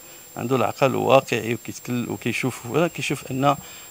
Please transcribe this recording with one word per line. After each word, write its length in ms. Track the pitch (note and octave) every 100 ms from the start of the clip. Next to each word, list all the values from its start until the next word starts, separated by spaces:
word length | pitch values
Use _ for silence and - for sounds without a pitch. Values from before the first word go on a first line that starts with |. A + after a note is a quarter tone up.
| - - - -
عنده 200 | A#2+ C3
العقل 380 | G#2 - C3+
واقعي 600 | A2 G#2+ C3+ - A#2 G#2+
وكيتكل-، 560 | A#2+ - - - B2 -
وكيشوف، 560 | G#2 A#2+ - C3 - A#2+
ولا 220 | C3 E3
كيشوف 420 | - - D3 -
أن، 260 | C3 C#3+ C#3 - - -